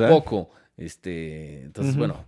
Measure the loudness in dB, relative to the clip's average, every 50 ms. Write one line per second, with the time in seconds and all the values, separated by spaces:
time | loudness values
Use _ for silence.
0 | 6 8 6 6 6 2 -4 -4 -4 -4 _ _ _ _ _ -14 -14 -14 -14 -12
1 | -10 -8 -8 -6 -8 -8 -10 -12 -12 -14 -14 -16 -18 -14 -8 -4 -2 0 0 0
2 | 0 -2 -4 -6 -12